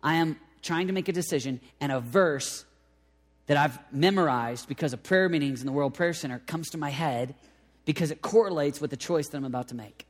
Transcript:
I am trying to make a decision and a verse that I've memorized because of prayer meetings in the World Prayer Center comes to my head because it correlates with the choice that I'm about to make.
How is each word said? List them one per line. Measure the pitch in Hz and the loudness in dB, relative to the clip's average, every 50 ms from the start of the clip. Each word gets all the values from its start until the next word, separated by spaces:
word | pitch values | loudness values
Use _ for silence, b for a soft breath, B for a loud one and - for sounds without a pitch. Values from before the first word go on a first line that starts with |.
| - | 0
I | 147 160 | 2 2
am | 165 165 160 151 - - _ _ _ | 2 2 0 -2 -6 -10 _ _ _
trying | - - 170 165 185 185 | -8 -4 -2 -2 0 0
to | 190 | -2
make | 190 175 - | -2 -2 -2
a | 175 | -2
decision | 175 170 - - 143 123 139 131 123 B B B B | -2 -2 -2 -2 -2 -2 -2 -6 -6 B B B B
and | 147 143 | -4 -2
a | 135 131 | -2 -2
verse | 120 120 120 196 190 170 147 135 - - - - - _ _ _ _ _ _ _ _ _ _ _ _ _ _ _ _ - | -4 2 4 4 4 4 2 -2 -4 -6 -8 -10 -14 _ _ _ _ _ _ _ _ _ _ _ _ _ _ _ _ 2
that | 147 143 | 4 6
I've | 143 151 120 - - - - | 6 4 2 -4 -16 -8 -2
memorized | 135 156 185 196 196 175 151 127 123 117 117 123 120 - - | 2 4 4 4 4 2 4 2 2 0 -2 -4 -8 -8 -10
because | 139 - - 147 123 | -6 -2 -2 -2 -2
of | 117 - | -4 -2
prayer | - 185 185 190 180 | 2 4 4 4 4
meetings | 170 160 143 139 135 120 | 2 2 2 0 -2 -2
in | 123 | -4
the | 139 | -4
World | 135 143 143 139 139 | -2 0 0 0 0
Prayer | - 175 175 165 | 0 0 0 0
Center | 165 - 139 123 120 | -2 -6 -6 -8 -8
comes | - - 165 160 165 - | -8 -6 -6 -6 -6 -6
to | - 165 | -8 -6
my | 151 143 | -6 -4
head | 139 135 165 156 127 120 123 127 - b b b b b b b b b _ | -4 -2 -2 0 0 -2 -4 -4 -6 b b b b b b b b b _
because | - 151 - 175 151 | -2 0 0 0 -2
it | 151 - | -2 -4
correlates | - - - 220 226 196 185 156 143 147 143 - | -6 4 4 6 6 6 2 0 0 0 0 -2
with | 147 135 | -6 -6
the | - 123 | -6 -6
choice | - - 175 160 147 - | -4 -2 -2 -2 -2 -2
that | - 143 | -6 -6
I'm | 135 | -6
about | 135 123 127 123 - | -4 -4 -6 -6 -6
to | 123 | -10
make. | 120 110 101 - _ - _ | -12 -12 -14 -16 _ -20 _